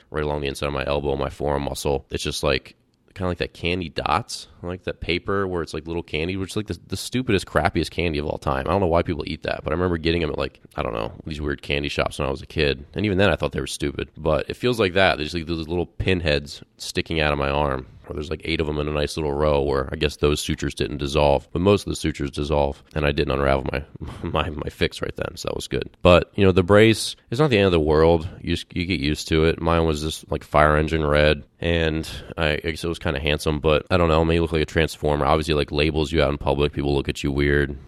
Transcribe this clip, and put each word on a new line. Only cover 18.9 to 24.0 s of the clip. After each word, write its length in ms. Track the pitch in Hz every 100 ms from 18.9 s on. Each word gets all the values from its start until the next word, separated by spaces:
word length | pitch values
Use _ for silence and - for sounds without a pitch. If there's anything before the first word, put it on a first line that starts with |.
nice 240 | 76 73 -
little 160 | 78
row 300 | 71 76 71
where 260 | 69 67 67
I 40 | 78
guess 200 | - -
those 240 | 73 73
sutures 340 | - 78 73
didn't 240 | - - 71
dissolve. 500 | 71 73 73 67 -
But 80 | 85
most 260 | 92 101 -
of 40 |
the 60 | 78
sutures 340 | 80 - 71
dissolve, 520 | 71 73 73 71 69 -
and 100 | 78
I 60 | 73
didn't 240 | 71 71
unravel 320 | 67 69 67 65
my, 100 | 69 76 -